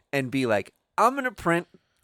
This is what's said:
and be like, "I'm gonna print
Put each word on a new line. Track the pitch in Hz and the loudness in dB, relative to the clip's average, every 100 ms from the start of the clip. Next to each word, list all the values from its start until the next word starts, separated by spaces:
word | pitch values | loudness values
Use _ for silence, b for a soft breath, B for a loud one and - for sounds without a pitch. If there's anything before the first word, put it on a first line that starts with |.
| b | b
and | 139 131 | -6 -4
be | 135 127 | -2 0
like, | 104 95 _ _ - | 0 -2 _ _ 2
"I'm | 214 277 | 2 2
gonna | 254 | -6
print | 202 175 170 - _ _ _ | -4 -2 -2 -2 _ _ _